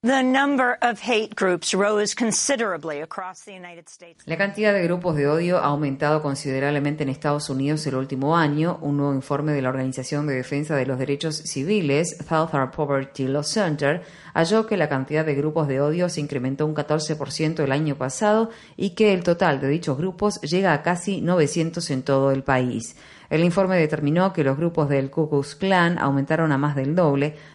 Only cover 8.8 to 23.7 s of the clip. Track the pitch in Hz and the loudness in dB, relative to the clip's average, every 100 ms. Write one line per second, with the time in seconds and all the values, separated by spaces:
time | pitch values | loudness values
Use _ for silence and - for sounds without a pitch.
8.8 | 143 143 143 135 - 143 151 143 127 131 | -2 0 0 -2 -2 -2 0 0 0 0
9.8 | 131 - - 147 147 131 127 143 151 147 | -4 -4 -4 -4 -2 -2 -2 -4 -2 -2
10.8 | 131 131 135 139 160 151 - 135 147 214 | 0 -2 -2 -2 -4 -6 -8 -6 0 0
11.8 | 147 139 175 - - 160 165 143 131 - | 2 2 0 -4 -2 0 0 0 -2 -2
12.8 | 143 135 135 - 131 143 147 220 180 147 | -2 -2 -4 -6 -2 -2 -2 -2 0 0
13.8 | 143 175 - - - - 165 220 220 196 | 0 -2 -6 -20 -4 0 2 2 2 0
14.8 | 151 135 131 151 160 139 151 160 147 135 | 0 0 -2 -2 0 0 0 0 0 2
15.8 | 147 170 175 170 147 135 131 139 151 151 | 0 2 -2 -2 -4 -4 -4 -2 -2 -2
16.8 | 143 151 156 151 139 - 156 160 143 139 | -2 -2 -2 -4 -4 -2 -2 0 0 0
17.8 | 156 139 131 - 208 214 226 - - - | 0 -2 -4 0 2 2 0 -6 -20 -6
18.8 | 196 180 214 185 175 170 180 135 135 160 | -6 2 4 4 2 2 2 2 0 0
19.8 | 165 135 185 180 208 202 151 180 190 147 | 0 -2 -2 -2 -2 -2 -2 0 2 2
20.8 | 170 175 202 190 170 180 147 170 165 170 | 0 -2 -2 -2 0 2 2 0 -2 -4
21.8 | 165 131 127 135 135 135 135 131 127 113 | -4 -4 0 2 4 2 0 0 0 -4
22.8 | - - - - - 156 175 180 185 | -8 -16 -20 -20 -4 2 2 2 2